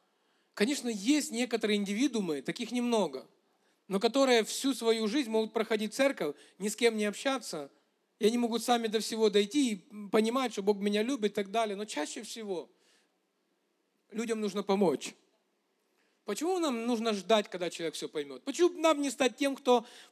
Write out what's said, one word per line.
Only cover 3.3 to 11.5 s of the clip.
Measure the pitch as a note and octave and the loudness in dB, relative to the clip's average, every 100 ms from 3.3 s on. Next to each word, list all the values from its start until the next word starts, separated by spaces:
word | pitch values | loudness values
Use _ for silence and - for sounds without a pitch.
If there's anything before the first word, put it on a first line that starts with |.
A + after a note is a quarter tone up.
| _ _ _ _ _ - | _ _ _ _ _ -4
но | F#3+ | 0
которые | A3+ C4+ C4 A#3+ | 2 4 6 4
всю | G#3 - C4+ | 4 -2 -2
свою | A#3+ A3+ A3+ G#3+ | 0 0 2 2
жизнь | C#4 A3+ | 0 0
могут | A3 A3 | 0 0
проходить | A3+ G#3+ A3 G#3+ | -2 0 0 -2
церковь, | - C4+ - D#3+ - - - | 2 2 2 -4 -6 -16 -6
ни | G3+ | -6
с | - | 2
кем | A#3 A3 | 2 2
не | G#3 | -2
общаться, | G3+ C#4 C4+ - D#3+ C#3 _ _ _ _ - | -2 -2 -2 -6 -10 -12 _ _ _ _ 0
и | A#3 | 2
они | A#3+ | 2
могут | A#3 A#3 | 0 -2
сами | A#3+ A#3+ A3+ | 2 0 2
до | A3 | -2
всего | - A3 G#3+ | -2 2 4
дойти | G3+ G#3 D4 B3+ | 4 2 2 0
и | G3+ - G#3 G3+ | -2 -10 -16 0
понимать, | A3 A3 C4 B3+ | 2 2 0 -2
что | G#3 | -2
Бог | G3 G3+ | 0 0
меня | G3+ G#3 | 0 0
любит | A#3 C#4 G#3 | 0 0 -2
и | G#3 | -2
так | G3 | -4